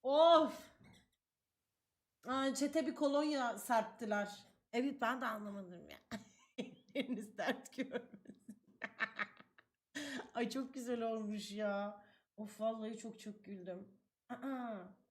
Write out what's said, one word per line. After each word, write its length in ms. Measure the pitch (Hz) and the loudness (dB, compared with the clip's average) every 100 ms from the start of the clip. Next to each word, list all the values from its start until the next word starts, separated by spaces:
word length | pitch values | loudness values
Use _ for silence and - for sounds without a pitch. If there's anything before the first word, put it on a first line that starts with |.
Of. 500 | 254 294 330 330 285 - - - - - _ _ _ _ _ _ _ _ _ _ _ _ 247 | 6 8 12 10 8 0 -16 -20 -20 -20 _ _ _ _ _ _ _ _ _ _ _ _ -2
Ay, 260 | 269 269 | 2 2
çete 320 | 262 285 320 302 | 2 2 2 0
bir 80 | |
kolonya 600 | - 285 285 302 285 240 208 | 2 4 4 4 2 0 -2
serptiler. 720 | - 226 220 - 220 208 202 - - _ _ | 2 4 2 -6 -2 0 -2 -8 -20 _ _
Evet 280 | 240 277 277 | 0 0 0
ben 200 | 226 254 | 0 0
de 40 | |
anlamadım 640 | 240 214 208 202 180 175 - | -2 -4 -6 -8 -10 -14 -16
ya. 80 | - _ 208 - - - - | -18 _ -12 -12 -20 -14 -8
<laughs> 80 | - - - | -8 -10 -4
Eliniz 420 | 285 254 214 214 - | -2 0 -2 -6 -2
dert 400 | 185 - - - | 0 0 -6 -6
görmesin. 580 | - 240 - - - - - - _ - 214 - 220 | -4 -4 -8 -20 -20 -20 -20 -20 _ -12 -12 -6 -6
<laughs> 1160 | - 202 - - - _ _ _ 285 285 262 - | -4 -8 -8 -20 -20 _ _ _ -10 -8 -8 -6
Ay 160 | 240 240 | -2 -2
çok 240 | 262 254 | -2 -6
güzel 280 | 277 240 240 | -8 -4 -2
olmuş 500 | 226 220 208 208 196 | 0 -2 -4 -6 -6
ya. 500 | 202 208 202 202 208 - _ _ - | -2 0 0 -4 -8 -20 _ _ -12
Of 240 | 208 - | -12 -2
vallahi 360 | 220 226 220 226 | -2 -2 -6 -8
çok 220 | 226 - | -10 -12
çok 260 | 214 202 | -14 -14
güldüm. 420 | 190 196 185 180 196 - _ _ _ | -14 -12 -10 -10 -12 -20 _ _ _
Aa. 460 | 247 262 262 240 208 180 - _ | -10 -6 -6 -6 -8 -10 -18 _